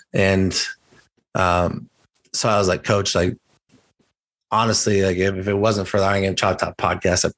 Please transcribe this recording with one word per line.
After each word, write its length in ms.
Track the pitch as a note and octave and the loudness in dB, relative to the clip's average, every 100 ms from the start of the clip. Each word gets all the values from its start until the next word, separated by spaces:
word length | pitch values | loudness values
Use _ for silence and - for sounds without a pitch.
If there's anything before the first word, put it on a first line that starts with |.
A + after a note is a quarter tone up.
| _ | _
and, 540 | F#2+ F#2+ F#2+ F#2+ - - - _ - _ _ _ | 0 2 2 0 -2 -6 -10 _ -20 _ _ _
um, 540 | - F#2 F2 F2 - - _ _ _ _ | -2 0 2 0 -4 -12 _ _ _ _
so 140 | - A#2 | -4 0
I 80 | G#2 | 2
was 100 | F#2+ | 0
like, 160 | F2 | -2
"Coach, 300 | - G#2 G2 | 0 0 0
like, 220 | F2+ F2 A#2+ _ _ _ _ _ _ _ _ _ _ - | 0 -2 -4 _ _ _ _ _ _ _ _ _ _ -4
honestly, 520 | G#2+ A2+ G#2 - G2+ | 0 2 0 0 2
like, 160 | F#2+ F2+ | 2 2
if, 160 | G2 | 0
if 120 | F#2+ G2 | -2 -2
it 80 | |
wasn't 320 | G2+ G#2+ G#2 F#2 | 0 2 0 0
for 140 | G#2 | 0
the 60 | F#2+ | 2
Iron 160 | G2 | 2
Game 120 | F#2+ | 0
Chalk 220 | F2+ G2+ F#2 | 0 0 0
Talk 220 | F2+ - | -4 -2
podcast, 480 | F#2+ F2 F#2 F2+ | -2 0 0 0
I 40 | E2+ | 0